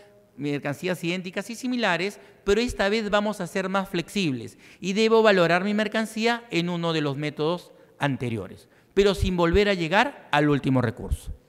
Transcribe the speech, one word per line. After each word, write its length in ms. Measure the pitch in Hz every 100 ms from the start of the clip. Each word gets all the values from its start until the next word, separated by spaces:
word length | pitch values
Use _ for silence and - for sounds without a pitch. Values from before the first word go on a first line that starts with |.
| - - _ -
mercancías 640 | 147 143 143 139 180 175 170
idénticas 440 | 185 180 190 196
y 60 | 226
similares, 640 | 254 247 214 170 190 - - -
pero 160 | - 202
esta 300 | 240 - 202
vez 200 | 226 208
vamos 300 | 208 208 202
a 80 | 170
ser 220 | 196 190
más 180 | 196 185
flexibles 680 | 175 165 202 170 123 107 - - -
y 100 | 175
debo 320 | 196 220 226
valorar 400 | 220 190 165 175
mi 100 | 202
mercancía 680 | 208 214 220 220 220 226 233 233
en 160 | 170 170
uno 220 | 170 170
de 80 | 160
los 160 | 147 139
métodos 560 | 151 147 151 175 - - - _
anteriores, 720 | 143 127 120 110 92 98 - _ _
pero 220 | - 202 190
sin 220 | 196 180
volver 320 | 170 185 208
a 40 |
llegar 540 | 190 160 190 254 - -
al 180 | 143 147
último 320 | 143 135 131
recurso. 500 | 117 - 98 - - -